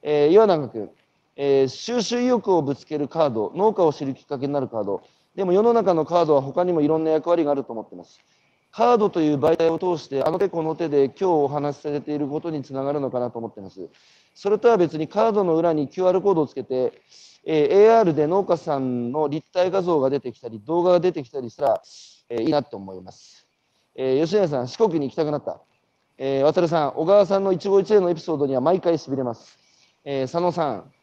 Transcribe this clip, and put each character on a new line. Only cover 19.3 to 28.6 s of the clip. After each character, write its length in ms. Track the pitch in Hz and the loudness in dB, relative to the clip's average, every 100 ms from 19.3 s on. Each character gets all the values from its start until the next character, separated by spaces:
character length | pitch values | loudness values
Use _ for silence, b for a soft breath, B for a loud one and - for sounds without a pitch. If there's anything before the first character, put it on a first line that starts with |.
| 151 - | -4 -6
体 180 | 180 185 | -2 0
画 120 | 185 | 0
像 180 | 175 160 | 0 0
が 100 | 135 | 0
出 100 | 139 | -2
て 120 | 127 | -6
き 80 | 117 | -14
た 80 | 120 | -14
り、 120 | 110 | -14
動 180 | 104 170 | -4 0
画 100 | 175 | 2
が 80 | 180 | 2
出 120 | 180 | 2
て 100 | 175 | -4
き 80 | 131 | -10
た 100 | 143 | -10
り 100 | 123 | -10
し 60 | - | -4
た 80 | |
ら、 180 | 143 104 - B B B _ | -2 -2 -4 B B B _
え 80 | 120 | -4
ー、 60 | |
い 60 | 120 | 0
い 20 | |
な 120 | 147 | -2
と 140 | 127 104 | -2 -12
思 180 | 98 | -14
い 80 | 95 | -16
ま 100 | 92 | -18
す。 340 | - _ _ _ _ _ _ _ | -20 _ _ _ _ _ _ _
え 200 | - 131 | -6 -2
ー、 100 | 131 | 0
吉 120 | 156 208 | 0 0
永 120 | 185 | 0
さ 140 | 143 | -2
ん、 60 | 123 | -6
四 100 | - | -2
国 200 | 220 165 | 0 0
に 80 | 139 | -4
行 40 | |
き 40 | 139 | -4
た 80 | |
く 60 | 151 | -4
な 80 | 147 | -4
っ 60 | |
た。 160 | - - _ _ _ _ _ _ | -6 -12 _ _ _ _ _ _
え 240 | 131 135 | -4 2
ー、 20 | |
渡 220 | 139 156 170 | 2 2 0
さ 180 | 165 147 | 0 -2
ん、 60 | |
小 120 | - | -2
川 220 | 160 202 190 | 2 4 4
さ 120 | 196 | 2
ん 60 | |
の 80 | 196 | 0
一 160 | 185 202 | -2 2
期 120 | 196 | 2
一 140 | 185 | 4
会 60 | 214 | 2
の 100 | 180 | 2
エ 40 | |
ピ 60 | 165 | -2
ソ 160 | - 156 | -4 -2
ー 20 | |
ド 80 | 143 | 0
に 80 | |
は 60 | 135 | 0